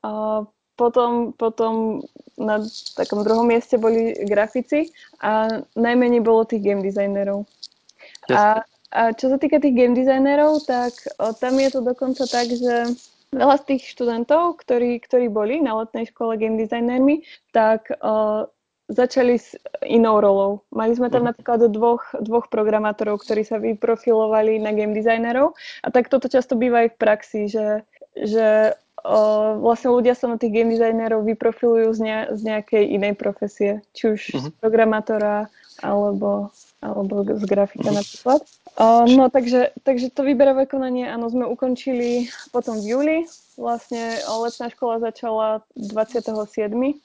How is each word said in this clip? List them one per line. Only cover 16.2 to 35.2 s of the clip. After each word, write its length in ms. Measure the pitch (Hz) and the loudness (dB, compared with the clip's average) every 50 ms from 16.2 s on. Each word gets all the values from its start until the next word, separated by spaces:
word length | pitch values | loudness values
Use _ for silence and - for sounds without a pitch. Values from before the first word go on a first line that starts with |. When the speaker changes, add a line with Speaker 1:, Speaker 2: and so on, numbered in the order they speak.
| 240 226 226 | -6 -4 -4
Speaker 1:
game 240 | 214 220 220 220 220 | -2 -2 -2 -2 -2
designermi, 640 | 220 214 - 233 233 240 247 254 262 277 294 320 320 - - - _ _ _ | -4 -4 -4 -4 -2 -2 0 2 2 2 2 0 -2 -10 -20 -20 _ _ _
tak, 320 | 226 220 220 220 220 220 - - - - | 2 4 4 2 0 -2 -8 -12 -6 -4
o, 400 | 214 220 214 214 214 214 214 220 - _ _ _ _ _ _ _ _ 214 | -2 0 0 0 0 -2 -4 -6 -8 _ _ _ _ _ _ _ _ 0
začali 480 | 220 247 247 - 269 247 247 240 226 | 0 0 2 2 2 2 4 2 0
s 160 | - - - - _ - _ - - - | -2 -6 -20 -20 _ -16 _ -10 -6 2
inou 320 | - 233 226 226 220 208 | 4 4 4 6 4 4
rolou. 400 | 208 202 196 196 196 196 202 208 _ _ - | 4 4 4 4 2 0 -2 -6 _ _ -6
Mali 160 | 220 220 220 233 | -4 -2 0 0
sme 160 | 233 247 247 | 0 -2 0
tam 160 | 254 254 240 | 0 0 0
Speaker 2:
Mhm. 40 | 240 233 | 0 -4
Speaker 1:
napríklad 400 | _ - - 240 226 233 233 208 | _ -4 -2 2 2 4 2 2
dvoch, 320 | 220 220 233 240 233 - - - - | 2 2 2 0 0 -4 -10 -10 -8
dvoch 320 | 208 214 220 233 233 - - | -6 -2 -2 -2 -2 -2 -2
programátorov, 720 | 220 214 214 214 214 214 214 208 - 220 208 208 202 - | -2 0 2 0 0 0 -2 -2 -2 -4 -4 -4 -6 -4
ktorí 240 | - 220 214 214 - | -4 -4 -4 -2 -4
sa 80 | 226 | -4
vyprofilovali 1040 | 214 208 226 226 202 - - 233 220 - - 233 220 220 214 220 220 214 220 220 220 | -4 -4 -4 -4 -2 -2 -2 -2 -2 0 0 2 2 2 2 2 2 2 2 0 0
na 160 | 214 214 214 | -2 -2 -2
game 160 | 208 208 214 214 | -2 -2 -2 -2
designerov. 640 | 214 214 233 226 226 226 233 240 254 277 320 320 - - - - - | -2 0 0 0 0 0 -2 0 2 0 0 0 -4 -20 -20 -20 -10
A 80 | - - | -10 0
tak 240 | - 254 240 - - | 0 0 0 2 0
toto 160 | 262 - 254 | 0 0 2
často 240 | - 262 254 _ 269 | 0 0 0 _ -2
býva 320 | 226 233 254 240 233 233 | 0 0 2 2 2 2
aj 100 | 233 226 | 2 0
v 60 | _ | _
praxi, 400 | 233 214 214 214 - - _ 220 208 208 | 2 2 2 0 -2 -8 _ -6 -6 -4
že, 340 | 202 220 214 208 208 214 214 _ _ _ - _ _ | -2 -2 -2 -2 -2 -4 -6 _ _ _ -20 _ _
že, 600 | - - 214 208 226 220 214 214 214 220 214 208 _ _ _ _ - - | -8 -6 -2 0 2 2 4 4 4 4 2 0 _ _ _ _ -14 -4
o, 560 | 190 202 220 214 214 214 214 214 214 214 214 - | 0 2 2 4 4 2 2 0 0 -2 0 2
vlastne 280 | 233 233 226 - 262 | 2 0 2 2 2
ľudia 240 | 240 247 220 247 247 | 2 4 4 2 2
sa 160 | 247 - 247 | 2 -2 -4
na 80 | 233 220 | -4 -2
tých 160 | - 233 208 | -2 -2 0
game 160 | 226 226 226 | 2 2 2
designerov 560 | 226 226 233 226 226 226 226 226 226 220 214 | 2 2 2 2 2 0 -2 0 -2 0 0
vyprofilujú 680 | 214 226 214 - 233 226 - - 240 233 226 226 220 220 | -2 -2 0 0 -2 -2 0 0 2 4 4 4 2 0
z 60 | 220 220 | 0 -2
ne-, 260 | 220 220 220 220 - | -4 -2 -4 -4 -6
z 100 | - 208 220 | -8 -6 -6
nejakej 420 | 220 214 214 208 _ - 220 208 202 | -4 -4 -4 -4 _ 2 2 2 2
inej 240 | 196 202 196 202 208 202 | 0 -2 -2 -2 -4 -2
profesie. 640 | - 202 202 - - 202 - - 208 202 202 214 208 _ _ | -4 -6 -4 -4 -8 -10 -4 -4 -2 -2 -2 -4 -8 _ _
Či 80 | - - 226 214 | -4 -2 -2 -2
už 60 | 208 - - - | -2 -4 -8 -8
Speaker 2:
Mhm. 140 | 139 127 151 | -6 -8 -8
Speaker 1:
z 40 | - _ - | -12 _ -4
programátora, 880 | 220 220 226 226 220 220 214 214 - 220 214 | 0 2 4 4 4 2 -2 -4 -4 -4 -2